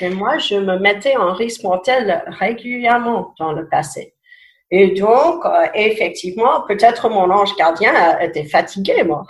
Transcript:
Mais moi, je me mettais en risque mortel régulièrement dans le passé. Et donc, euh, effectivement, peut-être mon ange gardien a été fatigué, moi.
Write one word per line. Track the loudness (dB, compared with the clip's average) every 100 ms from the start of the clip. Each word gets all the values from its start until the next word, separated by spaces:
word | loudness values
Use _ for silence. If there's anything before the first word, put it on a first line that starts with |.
Mais | -6
moi, | -4 -2 -2
je | -2 -2
me | 0 0
mettais | 0 0 0 0
en | 0
risque | -2 -4 -4
mortel | -2 -2 0 0 0 -2 -4
régulièrement | -6 -4 -4 -8 -2 0 2 0 -4 -6 -8
dans | -6
le | -6 -4
passé. | -4 -4 -10 -16 _ _ -20 _ _ -2
Et | 4 4
donc, | 4 2 4 4 0 0
euh, | 2 0
effectivement, | 0 0 0 -4 -6 -10 0 2 2
peut-être | -2 2 2 2 0
mon | 2 2
ange | 2 2 2
gardien | 0 2 2
a | 4 2 2
été | -2 -6
fatigué, | -2 -2 -2 -4 -2 0
moi. | 0 -2 -6